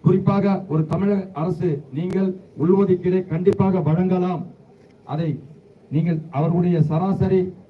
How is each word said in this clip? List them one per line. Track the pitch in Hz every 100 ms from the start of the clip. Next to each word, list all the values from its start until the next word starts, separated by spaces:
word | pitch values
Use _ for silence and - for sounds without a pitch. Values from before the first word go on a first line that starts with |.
குறிப்பாக | - 190 196 202 196 185 -
ஒரு | 156 156
தமிழக | 170 202 202 185
அரசு, | - 170 165 175 139 -
நீங்கள் | 135 180 190 190 180 - -
உள்ஒதுக்கீடை | 160 190 196 180 180 185 180
கண்டிப்பாக | 165 180 190 190 185
வழங்கலாம், | 147 165 185 185 180 135 - - - - - - -
அதை | 151 165 - - - - - -
நீங்கள் | 143 170 156 -
அவர்களுடைய | 135 165 175 175 170
சராசரி | 151 156 190 190 190 190 185 -